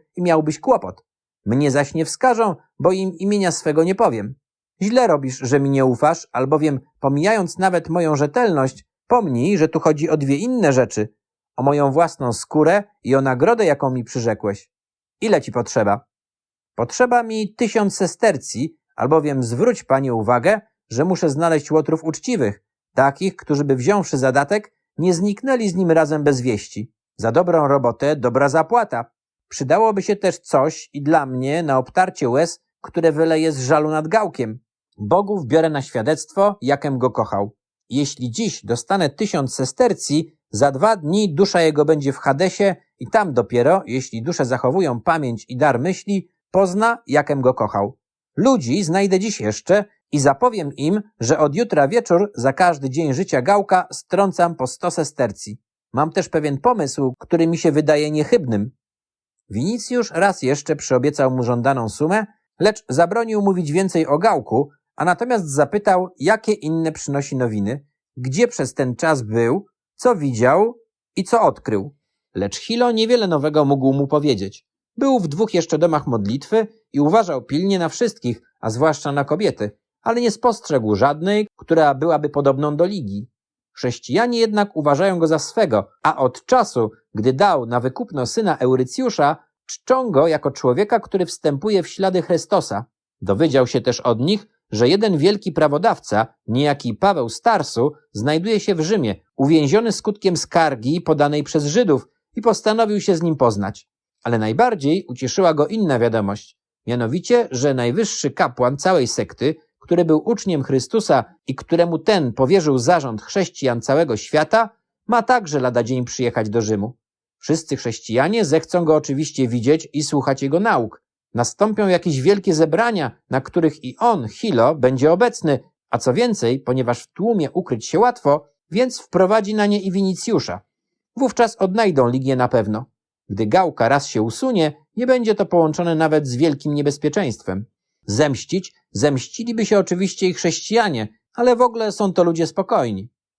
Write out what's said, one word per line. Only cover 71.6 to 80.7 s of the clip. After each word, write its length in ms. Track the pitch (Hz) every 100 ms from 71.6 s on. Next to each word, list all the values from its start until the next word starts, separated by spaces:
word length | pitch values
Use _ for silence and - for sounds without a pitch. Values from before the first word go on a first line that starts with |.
| - 107 135 - _ _ _ -
Lecz 240 | 101 -
Chilo 320 | - 233 240
niewiele 360 | 226 220 247 202
nowego 380 | 156 151 151 143
mógł 280 | 139 131
mu 140 | 135 139
powiedzieć. 600 | 151 147 110 95 - _ _ _ -
Był 220 | 277 262
w 80 | 165
dwóch 260 | 143 220
jeszcze 240 | 175 160 151
domach 300 | 170 156 143
modlitwy 600 | 117 98 131 - 214 214 _ _
i 60 | 139
uważał 420 | 147 214 185 139
pilnie 380 | - 143 190 190
na 100 | 165
wszystkich, 520 | - 240 - - 113 _ _
a 80 | 110
zwłaszcza 420 | 110 156 147 151
na 120 | 143
kobiety, 480 | 139 156 202 - 104 - _ _
ale 200 | 226 233
nie 100 | 240
spostrzegł 640 | - 247 220 -